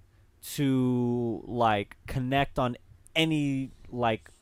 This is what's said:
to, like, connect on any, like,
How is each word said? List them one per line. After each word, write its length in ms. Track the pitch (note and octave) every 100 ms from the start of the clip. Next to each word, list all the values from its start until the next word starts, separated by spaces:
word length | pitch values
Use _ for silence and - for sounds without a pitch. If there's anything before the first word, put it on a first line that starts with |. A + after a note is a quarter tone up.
| - _ _ _ -
to, 920 | - C#3 C3 B2+ B2 A#2+ A#2+ A#2+ G#2 -
like, 520 | A#2+ A2+ G#2 G#2 - -
connect 500 | C3 B2+ C#3 C#3 -
on 200 | B2 B2 - - -
any, 580 | D#3+ D#3+ D#3 C#3+ C3+ C3+ - -
like, 380 | B2 A#2 A2+ - -